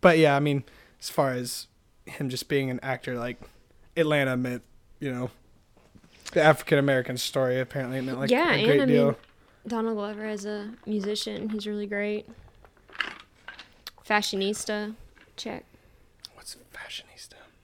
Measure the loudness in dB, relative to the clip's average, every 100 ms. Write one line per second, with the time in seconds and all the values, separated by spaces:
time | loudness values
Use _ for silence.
0 | 8 8 8 6 2 0 -4 -18 -20 _
1 | -8 0 0 0 -6 -10 -12 _ _ _
2 | -18 -6 -6 -4 -2 0 0 -4 -4 -6
3 | -4 -6 -6 -10 -16 _ _ _ -10 0
4 | 2 2 2 0 -2 -6 -10 -20 _ -10
5 | -8 -6 -6 -10 _ _ _ _ _ -20
6 | _ _ -4 4 6 6 4 2 4 2
7 | 0 -4 -4 0 0 0 -2 -4 -6 -4
8 | -4 -4 2 2 4 2 4 4 6 4
9 | 4 0 -10 _ _ _ -8 -4 -2 -4
10 | -6 -8 -8 -8 -6 -8 -10 -14 -6 -4
11 | -2 -4 -6 -6 -6 -6 -6 -6 -4 -4
12 | -4 -4 -8 -20 -20 _ -20 _ _ -8
13 | -8 -8 -20 _ -20 -20 -20 _ -20 -20
14 | 0 0 0 -2 -2 -2 -4 -6 -6 -12
15 | -18 -20 -20 -14 -12 -12 -14 -20 _ _
16 | _ _ -20 -20 -18 -18 -20 -18 -14 -16
17 | -16 -20 -20 -20 -20 _